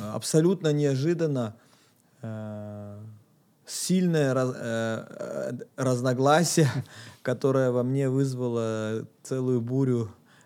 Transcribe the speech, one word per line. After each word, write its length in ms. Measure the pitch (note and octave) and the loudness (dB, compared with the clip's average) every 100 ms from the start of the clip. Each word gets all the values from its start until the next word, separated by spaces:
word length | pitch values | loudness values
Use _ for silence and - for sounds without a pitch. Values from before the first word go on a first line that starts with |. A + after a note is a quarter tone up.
э, 100 | G#2 | -8
абсолютно 580 | A2+ - D#3+ E3+ G3 D#3+ | -8 2 4 4 4 2
неожиданно, 840 | D3 D3 C3 D3+ E3+ D#3+ C3+ A2 G#2 _ _ _ _ _ _ | 2 2 2 0 0 0 0 -4 -6 _ _ _ _ _ _
э, 760 | A#2 A2 G#2+ G#2 G#2 G#2 G#2 G#2 G#2+ - _ _ _ _ - | -10 -10 -10 -10 -12 -12 -14 -14 -16 -20 _ _ _ _ -12
сильное 680 | - - F#3 F3+ D#3+ C#3 | -6 0 2 4 4 2
раз-, 200 | C3 B2+ - | 2 0 -2
э, 480 | A#2 A2+ A2+ A2+ - | -4 -2 -2 -4 -8
э, 420 | - - C#3+ B2 A#2+ - - | -12 -10 -6 -6 -8 -10 -4
разногласие, 920 | C3 B2 B2+ B2+ C3+ D#3 E3 - C#3+ C3 - | 0 0 0 2 4 4 4 4 4 2 -6
<laughs> 280 | - - - | -12 -20 -10
которое 480 | - B2+ C#3 C3+ C3 | -6 -2 2 2 2
во 120 | B2 | 2
мне 260 | B2 C3+ C3 | 2 0 2
вызвало 960 | C3+ C3+ B2+ B2 A#2 A2+ A2 A2 A2 - _ | 2 0 0 -2 0 -2 -2 -2 -4 -8 _
целую 380 | - C3 B2+ B2 | -8 -4 0 0
бурю, 480 | A#2 C3 C3+ A#2+ G#2 - _ _ | 0 0 2 2 -2 -8 _ _